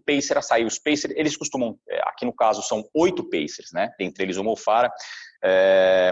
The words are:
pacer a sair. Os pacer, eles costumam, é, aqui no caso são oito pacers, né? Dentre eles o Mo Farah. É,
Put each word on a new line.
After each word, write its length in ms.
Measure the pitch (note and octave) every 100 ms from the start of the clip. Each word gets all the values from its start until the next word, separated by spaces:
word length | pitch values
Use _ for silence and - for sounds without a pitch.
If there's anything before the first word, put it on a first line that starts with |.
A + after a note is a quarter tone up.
pacer 320 | - C#3+ - C#3+
a 60 |
sair. 220 | - A#2
Os 160 | A2+ -
pacer, 360 | D3+ D3 - -
eles 200 | D3+ -
costumam, 400 | D#3 C3+ A#2 G2 -
é, 120 | - -
aqui 160 | -
no 80 | A#2+
caso 280 | - A2+ G#2
são 240 | - A2 -
oito 300 | D3+ F3+ F3+ -
pacers, 400 | E2+ D2+ - -
né? 160 | F2 G2+ -
Dentre 240 | F2+ -
eles 120 | F#2 F#2
o 60 |
Mo 140 | G#2+ G#2+
Farah. 340 | - A2+ A#2+ - - - - _
É, 640 | F#2+ F#2+ F#2+ F#2+ F#2 F#2 F#2